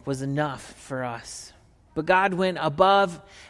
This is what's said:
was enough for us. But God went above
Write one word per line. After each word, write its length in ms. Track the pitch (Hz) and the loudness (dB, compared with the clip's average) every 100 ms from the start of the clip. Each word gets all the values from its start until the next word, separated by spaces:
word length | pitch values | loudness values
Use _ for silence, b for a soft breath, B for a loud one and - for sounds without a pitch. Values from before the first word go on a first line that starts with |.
was 180 | - 135 | -8 -6
enough 400 | 139 139 151 127 | -4 -2 -2 -4
for 440 | - - - 131 127 | -14 -20 -10 -6 -6
us. 480 | 117 - - - - _ _ _ - | -8 -12 -16 -18 -20 _ _ _ -8
But 100 | 156 | 2
God 280 | 185 196 | 2 4
went 240 | 180 185 170 | 0 -2 0
above 600 | 156 147 185 196 196 165 - B B | -4 4 6 6 4 -2 -18 B B